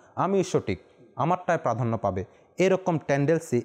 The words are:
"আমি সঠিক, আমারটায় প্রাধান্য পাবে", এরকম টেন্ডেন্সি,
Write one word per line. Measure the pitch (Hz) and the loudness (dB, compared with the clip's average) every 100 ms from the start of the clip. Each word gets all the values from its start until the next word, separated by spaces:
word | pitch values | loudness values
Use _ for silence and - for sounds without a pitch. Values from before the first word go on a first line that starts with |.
| - | -14
"আমি | 123 170 196 | -4 0 0
সঠিক, | 180 139 - 90 - _ - - | 0 0 -2 -6 -8 _ -18 -4
আমারটায় | 147 180 - 160 | 0 0 0 0
প্রাধান্য | 127 117 117 113 | 0 0 -2 0
পাবে", | 101 95 90 - _ - | -2 -2 -8 -14 _ 0
এরকম | 185 185 185 156 | 2 2 0 -2
টেন্ডেন্সি, | - 143 143 165 160 120 | 0 0 2 2 2 -2